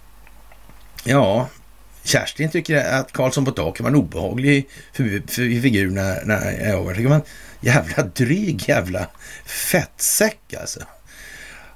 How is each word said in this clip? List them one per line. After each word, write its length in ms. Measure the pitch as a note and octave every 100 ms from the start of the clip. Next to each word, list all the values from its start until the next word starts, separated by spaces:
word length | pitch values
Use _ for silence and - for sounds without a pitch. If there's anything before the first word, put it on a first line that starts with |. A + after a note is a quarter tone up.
| - - - - - - - - - -
Ja, 440 | A#2 C3+ G#2 G#2+ C3 - - - - -
Kerstin 480 | - B2+ - - D#3
tycker 340 | F3 D#3+ D3+
att 280 | F2+ C3 C3
Karlsson 320 | - C3 C#3+
på 60 | C3
taket 300 | - D#2+ -
var 100 | A#2
en 60 | C#3
obehaglig 720 | E2+ - F2+ A2+ C#3 C#3 C3+ - -
fi-, 300 | - A#2 G2+ -
fi-, 360 | - B2 A#2+
figur 280 | C3 G#2 G2
när, 340 | G2 F#2+ F#2
när 440 | G#2 G#2 G2 G2 G#2+
jag 140 | F#2+
var. 120 | F#2
Tycker 140 | F#2 B2
man, 140 | D3+ - - - -
jävla 420 | A#2+ C3 E2 -
dryg 680 | G#2+ - B2 F3+ G3+ G#2 -
jävla 380 | A#2+ F#2 F#2+ F2+ - - -
fettsäck, 1080 | - - - F3+ - - - - G#3+ - _ -
alltså. 200 | - - - - - - - - - - -